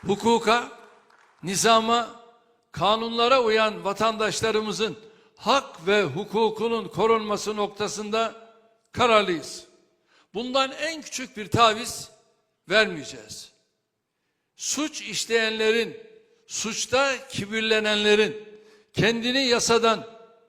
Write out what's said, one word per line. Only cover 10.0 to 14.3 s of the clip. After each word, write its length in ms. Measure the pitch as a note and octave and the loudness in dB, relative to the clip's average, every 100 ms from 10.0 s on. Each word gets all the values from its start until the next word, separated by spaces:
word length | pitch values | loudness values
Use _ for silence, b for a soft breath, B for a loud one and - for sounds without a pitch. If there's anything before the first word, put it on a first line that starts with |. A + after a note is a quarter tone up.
| b b b | b b b
Bundan 380 | G#3 B3 C4 C4 | -8 -2 0 -2
en 300 | - D4+ D#4+ | -4 -6 -6
küçük 340 | - - C4 - | -10 -12 -10 -12
bir 140 | G#3 | -4
taviz 600 | G#3+ A3+ G#3+ - - - _ _ _ _ _ - | 4 4 4 -6 -10 -14 _ _ _ _ _ 0
vermeyeceğiz. 840 | G3+ G#3 E3 - B2+ G#2 - - _ _ _ _ _ _ _ _ | 2 2 -2 -12 -16 -16 -18 -20 _ _ _ _ _ _ _ _